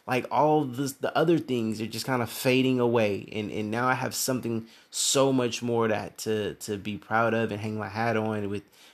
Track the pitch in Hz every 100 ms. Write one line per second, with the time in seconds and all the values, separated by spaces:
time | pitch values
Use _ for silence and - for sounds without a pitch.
0 | - 127 - 120 151 156 135 120 135 -
1 | - - 160 165 - 123 110 104 113 113
2 | - 127 113 - 131 127 131 127 120 117
3 | 104 98 - 107 104 101 107 117 127 127
4 | 120 - - 127 117 113 113 - _ -
5 | - 139 135 131 120 - 120 117 113 104
6 | 92 - 110 107 98 73 - 101 104 101
7 | - 113 117 113 110 101 107 107 98 104
8 | 117 110 110 107 101 101 - - -